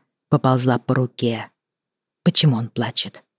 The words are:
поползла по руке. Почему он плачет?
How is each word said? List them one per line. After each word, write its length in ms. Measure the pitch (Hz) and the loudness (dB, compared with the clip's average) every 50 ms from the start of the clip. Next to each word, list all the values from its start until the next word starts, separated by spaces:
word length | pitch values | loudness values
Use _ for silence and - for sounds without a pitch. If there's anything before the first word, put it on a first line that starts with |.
| _ _ _ _ _ _ | _ _ _ _ _ _
поползла 480 | - 127 - 131 131 123 123 127 120 | -2 2 2 2 2 2 2 0 0
по 160 | - - - 127 | 0 -2 -2 0
руке. 560 | 131 127 120 - - 127 117 113 110 104 - _ _ _ _ _ _ _ _ _ _ _ _ _ _ _ | 0 -2 -2 -4 -4 -4 -4 -4 -4 -10 -14 _ _ _ _ _ _ _ _ _ _ _ _ _ _ _
Почему 340 | 175 - - 156 151 123 | 0 2 4 2 2 2
он 100 | 110 120 | 2 -2
плачет? 560 | - - - 120 123 - - - 101 - - _ _ _ | -6 -6 -6 -6 -4 -4 -6 -8 -8 -12 -18 _ _ _